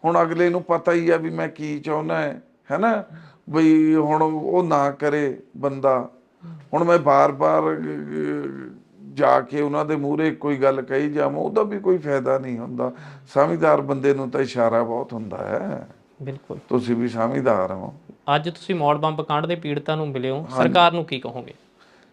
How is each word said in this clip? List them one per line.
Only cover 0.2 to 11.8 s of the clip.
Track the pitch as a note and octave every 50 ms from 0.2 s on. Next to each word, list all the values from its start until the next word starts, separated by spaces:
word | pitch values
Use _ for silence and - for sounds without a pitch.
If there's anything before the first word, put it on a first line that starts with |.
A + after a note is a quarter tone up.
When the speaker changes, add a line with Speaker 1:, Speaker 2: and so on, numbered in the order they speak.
Speaker 1:
ਅਗਲੇ | E3+ E3 E3 E3 F3 F3
ਨੂੰ | F3 F3+ F3
ਪਤਾ | - E3+ E3 E3 -
ਹੀ | E3+ E3+ E3 E3+
ਆ | E3
ਵੀ | E3 D#3+ D#3+
ਮੈਂ | E3 D#3+ D#3+
ਕੀ | D#3 - - D3+ D3+ D3+ D3
ਚਾਹੁੰਦਾ | - D#3 D3+ D3+ D#3 D#3+ E3 D#3+
ਹੈ, | D#3 D3 C3+ B2 _ _ _ _ _ _
ਹੈ | C#3
ਨਾ? | D#3+ G3+ A#3 A3+ G#3 F#2+ - D3+ - - - _ _ _ -
ਬਈ | C#3 D#3 D#3+ D#3 D#3 D#3 D#3 D#3 D#3
ਹੁਣ | D#3+ D#3 D#3 D#3 D#3
ਉਹ | D#3 D#3 D#3 D#3 D3 - F3 F3+ F#3
ਨਾ | E3 D#3 C#3+ C#3 C#3+
ਕਰੇ | C#3 - D3 D3 C#3+ D3+ D3 C#3 B2 - - _ _
ਬੰਦਾ। | - C3 C#3 C3+ C3+ C3+ C#3 C3 B2+ A#2+ - _ _ _ _ _ _ - - - - - - -
ਹੁਣ | D#3 E3+
ਮੈਂ | E3+ F3
ਬਾਰ-ਬਾਰ, | E3+ C#3+ D3 C#3 C#3 C#3+ D3 C#3+ C3+ D#3 D#3 D#3 D#3+
ਅਹ, | D#3 D#3+ D#3 D#3 D#3+ D3+ D3+ D3 D3 D3 D3+ D#3 D3+ D3 D2 C#3+ - C#2 C2+ C2+ C3 - - A#2+ - _ _ - - C#3 C#3
ਜਾ | C3+ C#3 C3 C3 C3+
ਕੇ | B2+ A#2+ C#3 D3
ਉਹਨਾਂ | D3 C#3+ C#3+ D3 D3+
ਦੇ | D3+ D#3
ਮੂਹਰੇ | D3+ C#3 C#3+ D3+ D3+ D#3+ D#3
ਕੋਈ | - - - D3 C#3+
ਗੱਲ | C3 C3 C3+ C3+ C3+
ਕਹੀ | B2+ B2 C3 C3+ D3+ D3
ਜਾਵਾਂ, | D3 D3 C#3+ C#3 C#3+ D3+ -
ਉਹਦਾ | - G#3 A3 G#3+
ਵੀ | G#3 G#3
ਕੋਈ | G3+